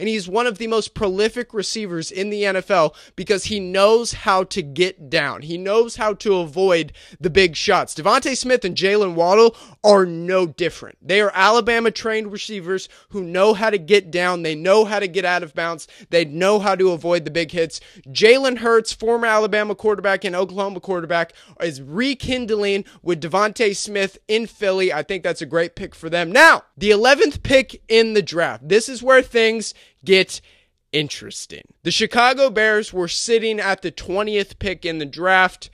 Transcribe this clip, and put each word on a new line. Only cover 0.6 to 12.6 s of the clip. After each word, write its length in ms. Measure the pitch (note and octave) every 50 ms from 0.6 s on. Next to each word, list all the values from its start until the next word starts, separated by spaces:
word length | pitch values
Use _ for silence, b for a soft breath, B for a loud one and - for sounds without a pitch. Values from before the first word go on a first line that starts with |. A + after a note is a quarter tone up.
| A#3
most 280 | A3+ A3+ A3 G#3 - -
prolific 580 | - A3 G3 F#3 F#3+ G#3+ A3+ - B3 A#3 - -
receivers 560 | G#3+ F#3 - - A3 G#3+ F#3 F3 E3 D#3+ -
in 200 | - F#3 G3 G#3
the 140 | G#3 G#3 G3+
N 120 | G3+ F#3+
F 140 | F#3 F3+ -
L 260 | G3+ F3 D#3 D3+ B B B B B
because 300 | - F#3 - G#3 F#3 -
he 160 | - A3 G3+
knows 520 | F#3 F3+ F#3 F#3+ G3 G#3+ A3+ A#3 A#3+ -
how 300 | - - - A3 F#3+ F#3
to 200 | F#3 - - G3+
get 480 | D#3 C#3+ C3+ D#3+ F3+ F#3+ - - D#3 C3
down. 320 | C#3 D#3+ C#3+ C3+ A2 -
He 160 | D3 D#3 F3 F3
knows 380 | F#3 G3 G#3 A3+ A#3 A#3 -
how 180 | - A3+ G#3+ G3+
to 240 | - - A3 G3 F3+
avoid 540 | F3 D3+ C3+ F#3 F#3+ F#3+ F3 E3 D3+ C#3+ B B B B B B
the 100 | C#3+ F3+
big 260 | C#3 G3 F#3+ F3 D3
shots. 380 | - - G#3 F#3+ E3 C3+ - -
DeVonta 420 | - D3+ G3 A#3 C4+ - D4+ B3+
Smith 280 | - - B3+ B3+ B3 -
and 100 | F#3 G3+
Jaylen 400 | - F3 F#3+ G3+ G#3+ G3+ F#3 E3+
Waddle 400 | E3 E3+ F3 G3 A3 A#3 A3+ A3+ B B B B B -
are 220 | G#3 G#3 G3 F#3
no 400 | F3+ E3 E3 E3+ F3 F#3 F#3 F#3
different. 500 | E3 C3+ - F3+ D#3+ - - B2 - - _
They 200 | A#2 C#3 F3+ G#3
are 100 | G#3 G3 -
Alabama-trained 1000 | F#3 F#3+ G#3 A3+ A#3+ G#3+ A#3 A#3 A#3 A#3 A3 - - - A3+ A3 A3 A3 G#3
receivers 560 | G3+ G3 - - G#3+ G3